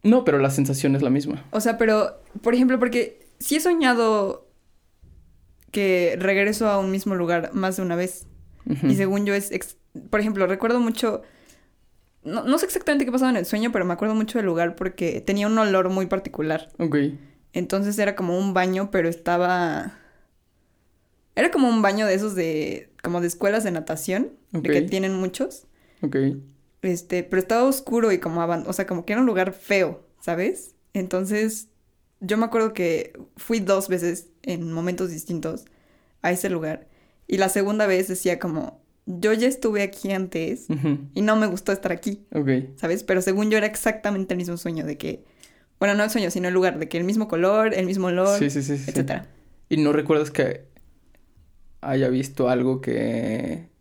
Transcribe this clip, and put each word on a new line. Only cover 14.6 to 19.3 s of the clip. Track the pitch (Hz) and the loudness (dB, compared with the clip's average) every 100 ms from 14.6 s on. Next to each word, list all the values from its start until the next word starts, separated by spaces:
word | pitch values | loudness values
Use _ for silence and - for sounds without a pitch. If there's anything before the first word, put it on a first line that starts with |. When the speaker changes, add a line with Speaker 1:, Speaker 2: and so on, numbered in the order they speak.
| 170 170 | 0 -2
Speaker 2:
porque | 185 - 170 - | -8 -4 -4 -2
tenía | - 202 208 | -2 0 2
un | 220 | 2
olor | 214 190 185 | 4 4 2
muy | 190 185 | 0 0
particular. | 196 - - 156 156 - - | -2 -4 -6 -2 -2 -6 -4
Speaker 1:
Ok. | 170 147 143 143 - _ _ | 0 0 0 -4 -18 _ _
Speaker 2:
Entonces | 180 175 196 202 208 | -6 -2 -2 0 0
era | 202 | 0
como | 202 180 175 | 0 -2 0
un | 196 | 0
baño, | 185 185 190 196 | 2 2 0 0
pero | 190 165 | 0 0
estaba... | 170 - | -2 -2